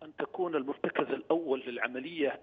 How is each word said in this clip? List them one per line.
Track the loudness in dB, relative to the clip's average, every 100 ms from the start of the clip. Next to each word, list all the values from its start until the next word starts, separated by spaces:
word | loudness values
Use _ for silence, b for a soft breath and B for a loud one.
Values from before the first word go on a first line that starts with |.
أن | -12 -6
تكون | -4 -2 0
المرتكز | 0 0 -2 0 2 2
الأول | -2 2 2 4 0 0
للعملية | -2 -2 -2 -6 0 0 2